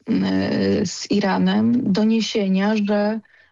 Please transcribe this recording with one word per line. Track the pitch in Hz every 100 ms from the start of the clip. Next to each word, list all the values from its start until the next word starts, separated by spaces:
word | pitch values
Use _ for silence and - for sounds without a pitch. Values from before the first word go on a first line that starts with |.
| -
mm, | - 190 190 202 208 196 202 190
z | - -
Iranem, | 208 196 185 185 208 226 240 220
doniesienia, | 196 220 226 208 226 190 190 208 220
że, | 202 208 208 220 - _ _